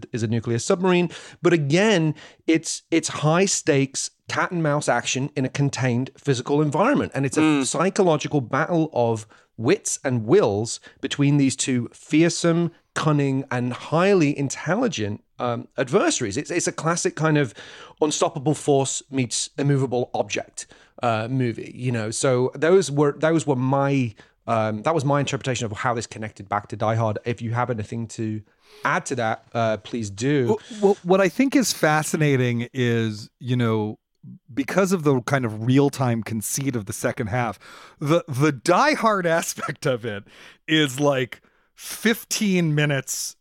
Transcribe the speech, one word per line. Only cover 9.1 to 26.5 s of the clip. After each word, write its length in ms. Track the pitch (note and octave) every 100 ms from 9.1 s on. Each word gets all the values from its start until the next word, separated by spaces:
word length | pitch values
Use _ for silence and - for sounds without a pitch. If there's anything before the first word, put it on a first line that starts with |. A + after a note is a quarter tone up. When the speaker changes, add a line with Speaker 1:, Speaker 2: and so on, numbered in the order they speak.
| A2 G#2+ _ _ -
Speaker 1:
wits 440 | A2+ G3 - -
and 240 | C#3+ B2 G#2+
wills 540 | F#3 D3 G2+ A#2 - - -
between 360 | C3+ - C#3+ C#3+
these 180 | C3+
two 340 | - - B2+ A2+
fearsome, 800 | - - D3+ E3 - F3 E3 E3+ - _ -
cunning, 480 | D#3 D3 C#3 C3+ C3+
and 200 | B2 B2
highly 640 | A#2+ - D#3+ F#3+ G3 D3 C#3+
intelligent, 840 | C#3 - - G3 B3+ B2 G#2 G#2 _ -
um, 300 | B2 A#2 - -
adversaries. 580 | C3 F3 E4 - A2 G2+
It's, 140 | -
it's 160 | E3+ F3+
a 60 |
classic 420 | - D#3+ F3 F#3
kind 240 | - D#3+ D3+
of 160 | C3+ - - - - -
unstoppable 520 | D#3 - F3 D#3 C3+
force 460 | C#3 - C#3 C3+ - -
meets 380 | C3+ B2 - - -
immovable 540 | C#3+ C#3+ C3 B2 B2
object, 540 | A2+ G#2 A#2+ - - - - _ -
uh, 240 | B2 A2 A2+
movie, 400 | C3 B2 G#2+ A2+
you 200 | - B2+
know? 180 | A#2+ G#2+
So 400 | A#2 C#3+ B2 B2+ -
those 340 | D#3 F#3+ C#3
were, 220 | C#3+ D3
those 340 | C#3+ D#3 E3 D3
were 80 | B2+
my, 560 | C3 C#3 C#3 C#3 A#2+ - - _ -
um, 360 | A2+ G#2+ G#2+
that 120 | A2+
was 120 | E3 C3+
my 140 | C#3+
interpretation 440 | C3+ B2+ - B2
of 80 | A#2
how 220 | G#2 B2+
this 120 | A#2+ G#2+
connected 440 | A2 G#2+ - G2